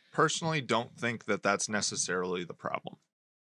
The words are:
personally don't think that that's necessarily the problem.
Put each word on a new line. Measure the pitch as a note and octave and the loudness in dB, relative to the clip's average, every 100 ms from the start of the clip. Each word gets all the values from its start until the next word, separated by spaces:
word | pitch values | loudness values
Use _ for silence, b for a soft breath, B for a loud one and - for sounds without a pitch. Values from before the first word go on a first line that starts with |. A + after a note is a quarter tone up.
| _ | _
personally | - D#3 - E3 D#3+ | 2 2 2 0 -2
don't | B2 A2+ A#2+ - | 2 2 0 -4
think | A#2+ A#2 | -4 -2
that | - G2 | 0 2
that's | G2+ G2+ - | 4 2 0
necessarily | G#2+ - G2+ - F2+ F#2 F2+ | -2 -2 -2 -2 0 0 -2
the | E2+ | -4
problem. | - - - - - _ _ _ _ _ | -6 -4 -4 -6 -14 _ _ _ _ _